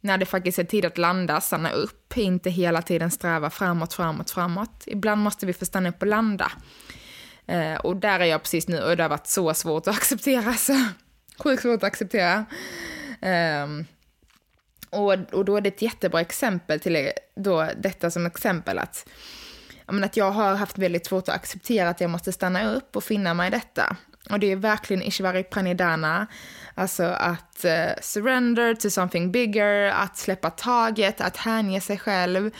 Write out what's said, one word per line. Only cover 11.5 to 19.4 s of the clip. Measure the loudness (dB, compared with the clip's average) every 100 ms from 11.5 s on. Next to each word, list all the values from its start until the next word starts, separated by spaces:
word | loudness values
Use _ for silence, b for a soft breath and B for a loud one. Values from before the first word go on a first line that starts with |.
| 2
svårt | 2 2
att |
acceptera. | 0 -2 -2 2 4 2 -2 B B B B B -12 -6
Ehm, | 0 2 2 0 -4 -6 -10 _ _ _ _ _ _ _ _ _ -8
och, | 0 2
och | 2 2 0 2
då | 2
är |
det | 2
ett | 0
jättebra | -4 0 0 0
exempel | 0 0 0 0 -2 -2
till | 2 2
er, | 0 -4 _ -4
då | 2 2 2 -2
detta | -4 -2 -2
som | 0 -2
exempel | -2 -2 0 -2 -4
att, | -4 -10 -16 B B B